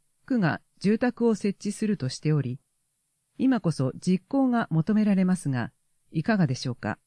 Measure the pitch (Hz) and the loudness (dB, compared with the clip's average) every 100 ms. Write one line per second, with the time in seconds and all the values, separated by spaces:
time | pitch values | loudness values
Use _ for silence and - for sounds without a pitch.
0 | _ _ - 247 165 - _ - 196 220 | _ _ -4 0 0 -2 _ -4 0 2
1 | 247 - 233 214 202 - 208 - 214 202 | 0 0 0 0 -2 -4 -6 -4 -2 -2
2 | 127 - 151 151 120 127 _ _ _ _ | -4 -4 0 0 -2 -8 _ _ _ _
3 | _ _ _ - 254 240 170 - 131 - | _ _ _ -2 0 2 0 -2 -2 -2
4 | 180 185 - 277 262 240 - 160 185 214 | 0 -2 0 0 0 0 0 0 0 2
5 | 214 190 185 185 143 127 - _ _ _ | 2 2 2 0 -2 -4 -4 _ _ _
6 | _ 160 185 208 139 127 135 117 104 - | _ -4 0 2 2 0 -6 -6 -8 -8